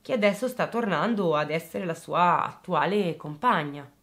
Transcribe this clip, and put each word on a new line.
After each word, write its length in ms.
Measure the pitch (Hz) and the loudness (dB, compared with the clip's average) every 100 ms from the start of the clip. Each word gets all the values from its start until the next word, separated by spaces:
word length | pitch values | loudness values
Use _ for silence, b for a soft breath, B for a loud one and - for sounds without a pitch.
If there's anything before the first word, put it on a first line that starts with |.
che 120 | - | -2
adesso 340 | 262 202 196 254 | 2 2 2 -4
sta 200 | - 156 | -2 -2
tornando 680 | 233 220 156 196 214 175 | -2 0 0 0 2 2
ad 140 | 151 147 | 2 0
essere 360 | 160 - 202 | -4 -4 -6
la 80 | 185 | -6
sua 500 | 160 - 151 175 156 | -6 -2 2 4 4
attuale 720 | - - - 160 151 208 180 | 0 -8 -2 0 2 2 0
compagna. 760 | 156 151 151 247 190 147 143 131 _ | -4 -10 -2 2 2 0 -8 -16 _